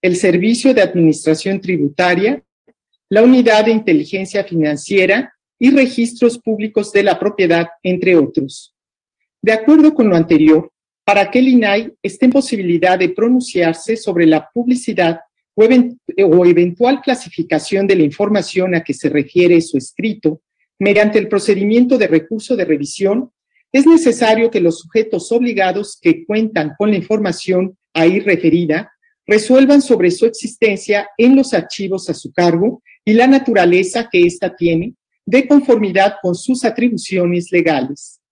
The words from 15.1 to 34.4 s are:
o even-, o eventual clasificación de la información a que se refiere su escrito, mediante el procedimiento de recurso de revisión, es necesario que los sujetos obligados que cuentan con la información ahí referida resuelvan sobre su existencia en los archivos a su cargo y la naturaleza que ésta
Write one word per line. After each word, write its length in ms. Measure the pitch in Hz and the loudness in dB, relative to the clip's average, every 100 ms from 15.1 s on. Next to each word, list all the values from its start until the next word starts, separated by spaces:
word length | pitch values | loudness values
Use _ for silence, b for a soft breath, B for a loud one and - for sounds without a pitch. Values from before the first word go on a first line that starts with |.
| 165 _ _ _ | -4 _ _ _
o 100 | - | 0
even-, 360 | 226 254 247 - - - 196 | 4 4 2 -4 -10 0 2
o 200 | 175 175 | 4 4
eventual 560 | 170 175 175 240 277 | 2 0 0 -2 0
clasificación 840 | - 240 175 - 160 156 - 196 196 | -4 -6 -8 -10 -4 -4 -4 -4 0
de 120 | 190 | 2
la 60 | |
información 680 | 151 - 202 208 - 185 185 | 0 -2 -2 -2 -2 -4 -2
a 100 | 170 | -4
que 120 | - - | -4 -6
se 140 | 151 | -2
refiere 520 | 147 147 180 175 170 | -2 -2 0 4 2
su 160 | 165 135 | 2 -6
escrito, 640 | 127 - 214 - - 160 _ _ _ _ | -6 -8 -6 -4 -6 -6 _ _ _ _
mediante 400 | 196 202 214 214 | 0 2 2 0
el 80 | 202 | -2
procedimiento 720 | 196 202 196 202 233 247 254 | -4 -2 -2 2 2 2 2
de 80 | 196 | 2
recurso 480 | 160 160 220 - 226 | 0 -2 -12 -6 -4
de 100 | 165 | -2
revisión, 680 | 147 143 - 196 214 254 _ _ _ _ | -4 -4 -4 -2 -2 -6 _ _ _ _
es 160 | 269 294 | 2 4
necesario 640 | 330 330 - 220 220 226 | 4 4 0 0 2 0
que 100 | 214 | 0
los 180 | 170 165 | -2 -2
sujetos 520 | - 226 220 180 - | -4 -4 -2 -6 -4
obligados 680 | 233 240 202 185 185 202 - | -2 -2 -2 -2 -2 -8 -4
que 260 | 170 165 - | -2 -2 -2
cuentan 480 | 214 220 196 156 - | -4 -2 -4 -6 -4
con 140 | 214 | -2
la 60 | 196 | -2
información 760 | - 214 196 175 - 185 190 _ _ | -2 -4 -4 -6 -4 -2 -2 _ _
ahí 260 | 165 165 196 | 0 0 0
referida 720 | 202 170 165 170 165 156 208 _ _ _ - | -2 0 0 0 0 -4 -6 _ _ _ -2
resuelvan 560 | 214 214 262 269 285 | -2 2 4 6 4
sobre 300 | - 226 180 | 2 2 2
su 140 | 180 233 | 0 -2
existencia 840 | - 220 - 220 202 - 202 202 - | -2 -14 -2 -2 -2 -2 -4 -4 0
en 180 | 240 269 | 4 4
los 180 | 262 | 2
archivos 560 | 185 160 - 190 185 180 | -4 -6 -10 -8 -8 -8
a 40 | |
su 180 | 160 - | -10 -8
cargo 520 | - 175 165 214 - b b | -2 0 0 -2 -4 b b
y 100 | - | 0
la 120 | 220 254 | 2 4
naturaleza 840 | 269 262 202 175 180 185 226 233 | 2 2 0 2 2 0 -6 -2
que 140 | 185 175 | 0 0
ésta 300 | 175 | 0